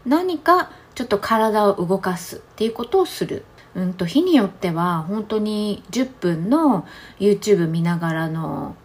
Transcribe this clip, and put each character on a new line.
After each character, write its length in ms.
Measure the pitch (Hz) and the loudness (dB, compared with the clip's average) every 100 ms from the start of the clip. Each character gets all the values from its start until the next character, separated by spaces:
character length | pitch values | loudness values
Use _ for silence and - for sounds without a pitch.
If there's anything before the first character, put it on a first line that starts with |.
| 247 | 0
何 320 | 302 370 320 | 0 2 -2
か 320 | - 359 311 - - | 2 2 2 -10 -18
ち 80 | - | -10
ょ 20 | |
っ 20 | 240 | -2
と 120 | 202 | -2
体 520 | - 226 220 214 208 | 0 2 2 4 2
を 40 | |
動 240 | 196 180 190 | 2 0 0
か 180 | 190 175 | -2 -4
す 200 | - - | -8 -16
っ 20 | |
て 260 | - - | -16 -4
い 40 | 226 | -4
う 40 | |
こ 120 | 226 | -4
と 160 | 240 381 | -2 2
を 60 | 359 | 0
す 200 | - 185 | 0 -6
る。 180 | - - - - | -6 -10 -20 -14
う 100 | - | -4
ん 100 | 180 | -4
と、 120 | 180 175 | -2 -2
日 160 | 262 | 2
に 120 | 359 | 4
よ 120 | 311 196 | 4 4
っ 20 | |
て 220 | - 185 | -2 -4
は 320 | 165 180 165 | 0 0 0
本 220 | 156 214 | -2 -6
当 140 | 214 220 | -4 -2
に 460 | 214 208 208 196 - | -2 -2 -4 -6 -6
十 160 | 214 262 | -4 -4
分 440 | - 175 160 175 | -2 -2 -2 0
の 360 | 294 311 196 - - - - | 2 4 2 -2 -16 -18 -2
YouTube 480 | 202 202 214 190 165 | 0 2 2 2 2
見 140 | 165 | 0
な 160 | 170 175 | 0 0
が 140 | 165 | -2
ら 160 | 160 160 | -2 -4
の、 460 | 160 156 151 151 - | -4 -6 -6 -8 -12